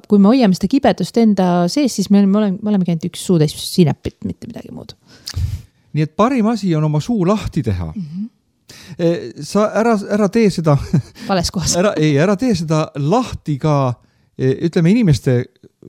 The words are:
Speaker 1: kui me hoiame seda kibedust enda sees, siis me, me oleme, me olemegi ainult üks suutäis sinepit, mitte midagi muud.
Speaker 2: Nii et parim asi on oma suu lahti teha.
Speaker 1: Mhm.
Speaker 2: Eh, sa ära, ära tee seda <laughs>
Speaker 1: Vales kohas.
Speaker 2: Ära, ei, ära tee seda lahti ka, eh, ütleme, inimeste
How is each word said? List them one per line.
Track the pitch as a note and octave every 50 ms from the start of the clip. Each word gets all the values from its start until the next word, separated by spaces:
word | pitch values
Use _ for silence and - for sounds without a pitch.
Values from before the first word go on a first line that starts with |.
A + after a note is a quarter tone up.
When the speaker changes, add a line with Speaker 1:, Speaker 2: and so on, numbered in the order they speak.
| - -
Speaker 1:
kui | G#3 G#3
me | G3 G3
hoiame | A#3+ C#4 B3 G3+ F#3
seda | - - F#3+
kibedust | - C#4 - B3 F3+ - F#3 - - A#3+
enda | A3+ A3 G#3 F#3+ F#3 F3+ F3 F3 F3 F3
sees, | - D4 D4+ A#3+ -
siis | - F#3+ -
me, | G3+ G3+ G3+
me | G3 F#3+ G#3
oleme, | G#3+ G3+ F#3 -
me | - G#3+
olemegi | G#3 G3 F3+ E3+
ainult | E3+ D#3+ - E3+
üks | - - -
suutäis | - F#3+ E3 D3+ D3+ - -
sinepit, | - - - - F3+ C#3+ C3 - - - - - -
mitte | F#2+ F2+ - - -
midagi | - - - -
muud. | - - A#1+ - - _ _ _ - - - - - - - - - - - - _ _ _ _ -
Speaker 2:
Nii | D3 D#3
et | D3+ _
parim | - G3+ B3 C#4+ C4 G#3
asi | G#3+ A#3+ G#3+ G3 F#3+ E3
on | D3+ D3+
oma | D#3 D3+ D#3
suu | D3 - B3 A3 F3
lahti | E3+ G#3+ G#3+ - - - - B2
teha. | A#2 G2 F2 F2 D#2+ -
Speaker 1:
Mhm. | A3+ F3+ C#3+ D#3 F3+ G#3 A#3+ _ _ _ _ _ _ _ _ - - - - F3 -
Speaker 2:
Eh, | E3+ E3 E3+ - - A#2+ - -
sa | C#3+ - - G3 A3 - -
ära, | - A3 A#3+ A#3 G3+ G3+ -
ära | G3 G#3 G#3+ F#3+
tee | - A#3 A3+ G3+
seda | D#3+ - E3 D#3+ C#3+ C3+ - - - D3+
<laughs> | - - - - A#3+ G#3
Speaker 1:
Vales | G3 F#3 E3 -
kohas. | - F#3+ D#3 B2+ -
Speaker 2:
Ära, | - F3+ G#3+ -
ei, | - D#3 D#3 D3+ C3+
ära | D3+ G3 G#3 F#3+
tee | C4 C4 A3
seda | D#3+ E3+ D3+ D#3+ D#3 D#3 - -
lahti | E3 C#3+ C#3+ F#3 B3 B3+ - - - - - D3+ B2+
ka, | - D#3 D3+ C#3+ C3+ B2+ B2 - _ _ _ _ _ _ _ -
eh, | C3 C3 C3+ - - E3+
ütleme, | D#3 F#3 E3 E3
inimeste | G3+ B3 A#3+ F3 C#3+ - - C#3+ B2+ A#2+ B2+ - _ _ _ - _ _ -